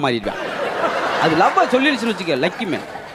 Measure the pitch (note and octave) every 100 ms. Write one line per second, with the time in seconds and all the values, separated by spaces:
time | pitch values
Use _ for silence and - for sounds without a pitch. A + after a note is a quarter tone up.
0 | C#3 A#2 G#2 - - - - - - -
1 | - - E3 D#3+ A3 G4 E4 B3+ C#4 C4
2 | A#3 G#3 F3 C#3 D#3+ - A3 A#2+ - -
3 | -